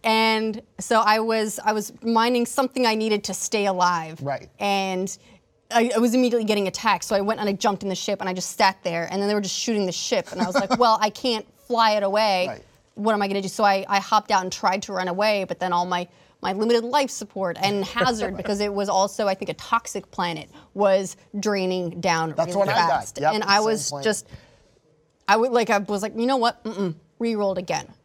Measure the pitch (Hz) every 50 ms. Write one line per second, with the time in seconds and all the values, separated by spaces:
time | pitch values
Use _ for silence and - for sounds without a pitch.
0 | - 226 220 220 220 220 220 220 220 220 208 220 - _ _ - - - 233 220
1 | 196 214 214 220 220 226 220 220 214 220 - - - 214 214 214 208 - - -
2 | - 226 233 226 226 240 254 240 240 - - - 269 262 - 262 254 226 220 220
3 | 220 220 214 208 - - 185 - - - - 214 202 202 185 180 180 175 175 165
4 | 160 160 165 - 139 139 135 - - - _ - 202 202 196 196 190 190 185 185
5 | 190 190 - - _ - - _ _ _ _ _ _ _ - 233 233 247 208 226
6 | 240 240 220 254 254 240 233 233 220 208 214 202 196 185 - - - 226 196 170
7 | - - 220 202 196 202 220 - 208 202 202 190 - 214 202 190 202 196 202 196
8 | - - 202 190 - 185 180 185 - - - - 214 190 196 _ _ 175 165 170
9 | 165 - - 196 202 202 208 208 196 185 - - - 247 226 208 196 180 - -
10 | - - 247 196 - - - - 233 185 185 190 196 190 262 240 247 226 220 214
11 | 214 214 214 - - 254 226 214 - _ _ _ _ - 240 226 226 214 214 208
12 | 202 196 196 208 220 208 190 180 180 185 - - - _ _ _ _ _ _ -
13 | 208 220 220 208 202 196 196 202 190 185 - - 214 202 196 196 190 - 202 196
14 | 190 - 220 214 - - 214 190 185 180 - - - 190 190 202 190 - 196 185
15 | 185 185 170 190 208 220 214 202 190 - 196 - 190 185 180 175 175 180 180 175
16 | 175 - _ _ _ _ _ _ - - 190 196 214 233 240 233 226 240 262 294
17 | 277 247 - - 220 - _ 196 190 175 165 - 185 202 208 202 190 - - -
18 | - 262 240 214 202 185 190 185 180 - 202 202 208 208 202 196 202 202 175 190
19 | 196 196 196 - 214 196 190 190 175 - 165 - - - 233 233 - - - 202
20 | - _ - - 180 175 165 156 - - - - - _ _ 196 208 196 190 196
21 | 190 - - _ _ _ - 202 190 214 202 196 185 185 180 185 180 170 175 170
22 | 165 180 165 160 160 160 147 202 220 220 220 202 196 190 208 185 170 165 170 131
23 | - - - - 143 151 170 208 208 196 196 208 214 220 220 214 139 - 143 139
24 | - 220 208 - - _ - - - _ _ _ _ _ _ _ _ _ _ _
25 | _ _ _ _ _ - 202 220 233 262 233 240 220 202 220 202 196 175 208 196
26 | 202 214 - 226 233 254 269 254 226 233 233 - _ 220 214 185 202 180 156 -
27 | _ _ _ _ 233 233 226 208 208 196 190 - 185 - 165 147 - - - _